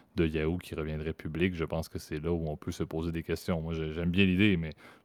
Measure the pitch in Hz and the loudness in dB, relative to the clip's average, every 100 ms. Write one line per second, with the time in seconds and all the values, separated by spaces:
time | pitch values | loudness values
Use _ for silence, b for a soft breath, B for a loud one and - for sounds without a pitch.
0 | _ - 82 78 78 87 - 80 78 78 | _ 0 2 2 0 -2 -4 -6 -4 -4
1 | 78 80 - 78 92 85 76 80 80 85 | -4 -6 -6 0 0 0 -2 -2 -4 -8
2 | - 76 82 85 80 76 - - 82 80 | -8 -4 -2 0 -2 -4 -6 -4 -4 -2
3 | 85 82 80 85 - 85 80 80 78 78 | -2 -2 -2 -4 -2 -2 -2 -4 -4 -2
4 | 85 90 95 90 107 90 80 - B B | 2 4 6 6 6 4 0 -8 B B